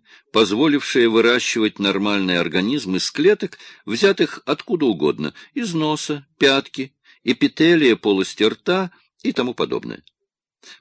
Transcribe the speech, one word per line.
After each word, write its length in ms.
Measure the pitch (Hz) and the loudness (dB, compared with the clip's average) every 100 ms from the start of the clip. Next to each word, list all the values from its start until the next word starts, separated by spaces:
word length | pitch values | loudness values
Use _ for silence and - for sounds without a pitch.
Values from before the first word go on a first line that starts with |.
| _ - _ | _ -20 _
позволившее 760 | 107 104 107 156 143 - 139 117 | 0 2 2 2 0 0 2 4
выращивать 720 | 113 113 120 - 117 107 - | 4 4 2 0 0 -2 0
нормальный 600 | 98 95 104 101 92 87 | -2 0 0 0 0 0
организм 580 | 85 90 101 143 101 92 | 0 -2 -2 -2 -4 -4
из 120 | - | -4
клеток, 480 | - 170 214 190 - - - - | 0 2 2 -2 -12 -20 -18 -8
взятых 560 | 117 196 190 160 - - | 0 2 2 -2 -4 -6
откуда 420 | 151 - 185 139 | -6 -4 -2 0
угодно, 460 | 87 73 - 76 - - | 2 0 -2 -6 -10 -12
из 200 | - 233 | -8 -6
носа, 540 | 165 156 151 - 147 139 - | -4 -2 -4 -6 -8 -10 0
пятки, 560 | 139 135 - - 131 _ _ _ | 2 2 -2 -8 -12 _ _ _
эпителия 720 | - 120 143 - 160 170 135 104 | -4 0 -2 2 2 4 4 2
полости 480 | 107 98 92 - | 2 0 0 0
рта 480 | 110 120 - 185 180 - _ _ | -2 -2 -2 -2 -2 -10 _ _
и 80 | 240 | -6
тому 220 | - 123 | -4 -4
подобное. 500 | - 80 - 58 - _ _ _ _ _ _ - - | -4 -4 -4 -8 -14 _ _ _ _ _ _ -20 -16